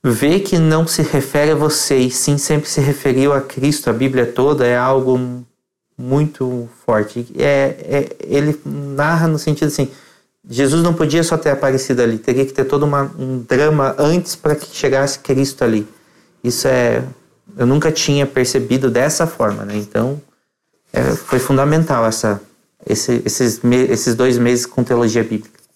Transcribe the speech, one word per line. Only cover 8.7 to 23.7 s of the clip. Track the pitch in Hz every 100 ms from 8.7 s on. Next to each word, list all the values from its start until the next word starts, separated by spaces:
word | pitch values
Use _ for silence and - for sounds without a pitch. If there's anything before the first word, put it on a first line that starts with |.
| 143 139 139 147 165 165
no | 151
sentido | 156 151 151
assim: | 147 131 - - _ _ _ -
Jesus | 120 139 165
não | 170
podia | 165 156 156
só | 165 165
ter | 156
aparecido | 139 139 131 - 123
ali, | 117 110
teria | - 127 135
que |
ter | 135
todo | 135 143
uma, | 147 143 139 -
um | 131 127 117
drama | 127 151 151 135 -
antes | 147 175 175
pra | - 156 151
que | -
chegasse | - 139 135 139 -
Cristo | - 135 135 -
ali. | 120 107 104 - _ _ _ _
Isso | 123 120 135
é, | 127 120 117 131 - _ _ - -
eu | 123
nunca | 143 156
tinha | 156 - 143 139
percebido | 131 123 135 113 131 131
dessa | 117 143 - 165
forma, | - 107 104
né? | 101 104
Então, | 104 - 120 143 - _ _ _ _ _ _
é, | -
foi | 131 113 - 127
fundamental | 127 135 143 156 160 127 113
essa, | 110 113 101 - _ _ _ -
esse, | 110 - 120
esses | 107 - 123 110
me-, | 120